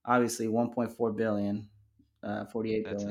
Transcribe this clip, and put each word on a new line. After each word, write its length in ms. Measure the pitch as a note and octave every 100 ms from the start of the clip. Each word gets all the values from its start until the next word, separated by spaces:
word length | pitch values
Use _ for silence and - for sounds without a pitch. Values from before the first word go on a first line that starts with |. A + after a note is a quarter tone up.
Obviously, 440 | - B2 A#2 A#2 A2+
one 220 | A2 A#2+
point 200 | - A2+
four 200 | - A#2
billion, 560 | G#2+ A2 G#2 G2+ G#2 G#2 - _ _ _ _
uh, 240 | G#2 G#2+ G#2
forty-eight 380 | A#2 A2 A2
billion. 220 | G2+ G2+ G2+